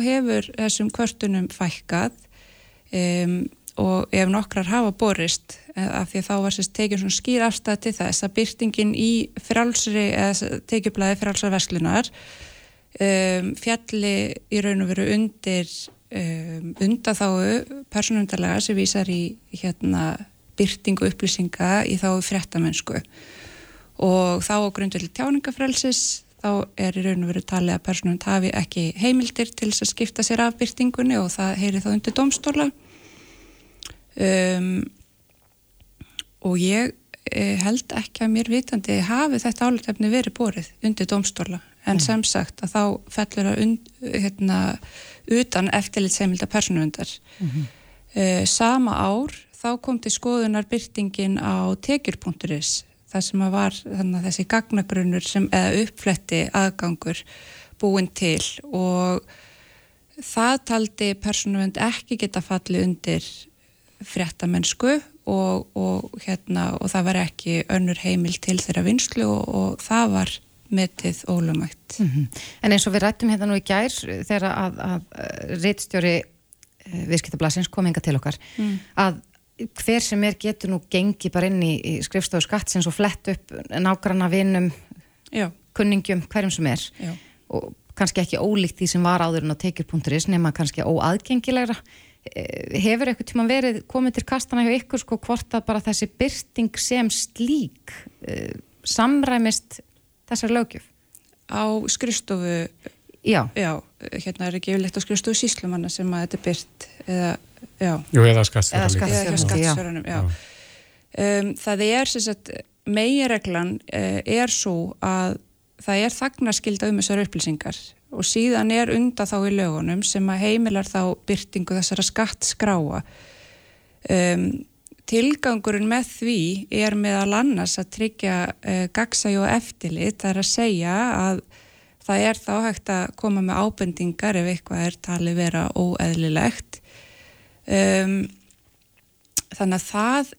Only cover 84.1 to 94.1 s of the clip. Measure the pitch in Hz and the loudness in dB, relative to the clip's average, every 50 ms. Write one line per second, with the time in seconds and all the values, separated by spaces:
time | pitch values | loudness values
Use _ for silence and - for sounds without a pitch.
84.1 | 185 190 185 175 170 190 190 190 190 180 180 175 147 - - - - - - _ | 2 2 2 2 2 4 4 4 4 4 2 0 -2 -4 -14 -20 -20 -20 -20 _
85.1 | _ _ _ - - 220 202 170 - _ _ _ - - 208 208 202 196 190 - | _ _ _ -8 -4 -4 -4 -4 -6 _ _ _ -2 2 2 4 4 2 2 0
86.1 | 190 180 156 - - 214 196 190 - - 160 139 123 135 - - - - - 165 | -2 -2 -2 -2 -2 -2 0 0 0 0 0 0 0 -2 -4 -8 -12 -10 -10 -10
87.1 | 175 180 - - _ _ _ - - - - - - _ _ - - - 202 180 | -10 -10 -14 -20 _ _ _ -8 -6 -6 -6 -8 -14 _ _ -10 -2 0 0 0
88.1 | - 196 175 - - - - 208 214 202 185 165 - - 185 175 - 175 175 175 | 2 0 0 0 0 0 0 2 2 2 2 0 0 -2 -2 0 2 4 4 4
89.1 | 180 175 170 165 165 160 147 156 151 147 - 185 160 - 160 - - 160 135 151 | 4 4 2 2 0 0 0 -2 -2 -2 -2 -4 -4 -4 -6 -2 -2 -2 0 0
90.1 | 139 160 - - 190 170 170 156 143 - 165 143 - - - - 165 151 - 156 | 0 0 2 2 2 4 4 2 2 0 -2 -2 -2 -2 0 2 2 2 2 2
91.1 | 180 202 - - 254 247 226 - 254 254 247 226 233 - - - - - - - | 0 0 0 0 -2 0 0 2 0 0 0 0 -4 -6 -8 -20 -20 -20 -20 -20
92.1 | _ _ - - - - - - - - - - - - 185 220 220 233 269 254 | _ _ -18 -14 -10 -10 -10 -8 -8 -10 -8 -4 -2 0 2 2 2 2 2 0
93.1 | 233 - 226 - - 240 226 226 254 269 254 254 220 220 - - - 262 254 254 | -2 -4 -4 -2 0 2 2 4 2 2 2 0 0 -2 -6 -2 0 2 2 2